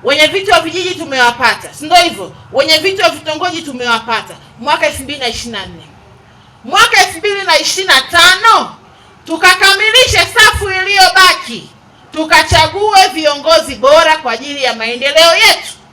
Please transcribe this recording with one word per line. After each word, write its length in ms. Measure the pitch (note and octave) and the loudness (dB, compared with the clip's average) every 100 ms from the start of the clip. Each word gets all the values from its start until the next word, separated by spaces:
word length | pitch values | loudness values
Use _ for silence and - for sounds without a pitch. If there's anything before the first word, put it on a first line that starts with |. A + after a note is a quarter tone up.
Wenye 240 | A#3+ C#4+ D4+ | -2 0 0
viti 240 | F#4 F#4+ | 0 0
wa 80 | E4+ | 0
vijiji 340 | D#4+ E4+ F#4 D4+ | 0 -6 -6 -8
tumewapata, 760 | D4+ C4+ A#3+ A#3 A#3+ G3+ - | -6 0 0 0 -2 -2 -10
si 120 | - D4+ | -14 0
ndio 120 | F4+ | 2
hivyo? 340 | E4+ F4+ - - - | 2 -4 -14 -16 -6
Wenye 240 | A#3+ D#4 D#4 | -4 0 0
viti 240 | F#4+ F#4+ | 0 0
wa 80 | F4 | -2
vitongoji 520 | D4+ D#4 D4+ F4+ E4+ | -2 -8 -6 -6 -6
tumewapata 720 | D#4+ B3 B3 A#3 A#3+ A3 - - - - | -10 -8 -2 -2 -2 -6 -6 -20 -20 -10
mwaka 280 | C4 D#4 D4+ | -4 -2 -2
elfu 160 | D4 | -4
mbili 160 | C4 C#4+ | -12 -8
na 80 | B3 | -8
ishirini 240 | G#3+ A#3+ G#3+ | -8 -10 -12
na 80 | F3 | -12
nne. 180 | E3+ - - _ _ _ _ _ _ | -18 -20 -20 _ _ _ _ _ _
Mwaka 340 | A3+ G4+ A#4+ G#4+ F#4 | -4 0 2 2 0
elfu 100 | E4 | -2
mbili 220 | G#4 G4+ | -4 -4
na 160 | F#4 D#4+ | 0 0
ishirini 340 | D#4+ - F#4 | 0 -4 0
na 80 | C4+ | 0
tano 760 | C4 E4+ F4+ F#4 A4+ F#4+ A#3 - - - - _ - | 2 2 4 4 4 2 0 -14 -20 -20 -20 _ -10
tukakamilishe 1040 | D#4+ F#4 F#4+ F#4+ G4 A4 A#4+ B4+ G4 E4+ | 0 2 4 2 2 2 2 2 0 0
safu 360 | A#4 A#4 - G4+ | 2 2 2 -4
iliyobaki, 1000 | F#4+ F#4+ G4+ F#4 F#4+ F#4 - - A3 D3 _ _ _ - | -4 0 2 4 6 4 2 -8 -14 -16 _ _ _ -14
tukachague 960 | - D#4+ E4 - E4 D#4 F#4 G#4+ G4+ F#4 | -8 0 0 2 2 2 0 2 4 4
viongozi 600 | D#4+ D4+ C#4+ D4 D#4+ D#4 A3+ | 2 -2 -2 2 2 0 -2
bora 420 | C4 D#4 D#4 D#4 | 4 4 4 0
kwa 140 | B3+ | -2
ajili 320 | A3+ C#4+ C#4+ | -6 -8 -4
ya 100 | B3+ | -4
maendeleo 640 | A3+ A3+ A#3+ C#4 D4 E4+ F#4+ | -4 -6 -4 0 2 4 4
yetu. 380 | A4 - - - _ | 2 2 -2 -20 _